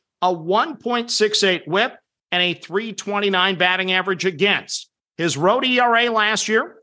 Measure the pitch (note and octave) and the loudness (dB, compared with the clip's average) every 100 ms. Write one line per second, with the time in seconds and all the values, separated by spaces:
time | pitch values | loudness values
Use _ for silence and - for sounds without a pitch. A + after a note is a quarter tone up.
0 | _ - F3+ F3 D#3+ G#3 D#4+ A#3+ A#3 A#3+ | _ -4 -2 -2 0 0 0 -4 -4 -4
1 | A#3 - G#3 G#3 F#3+ F3 D3+ F#3 B3 - | -2 0 0 2 2 0 0 0 0 -4
2 | _ _ - F3+ F3+ D#3 - F#3 A3+ G3 | _ _ -4 -2 0 -2 -6 -6 -4 -8
3 | - G3+ G3+ F#3 F#3 F3+ F3+ F3+ F#3 F#3 | -6 -2 0 2 0 2 0 0 0 0
4 | F#3 F3+ F#3+ D#3 G3+ D#3+ - - - _ | 0 -2 -2 0 0 0 -4 -10 -12 _
5 | _ - E3 C3+ F3 B3 B3+ B3 A#3+ A#3 | _ -4 -2 0 2 2 2 2 2 2
6 | A#3+ A3+ G#3 A3 - A3 D#4 - | 2 2 0 0 0 0 0 -8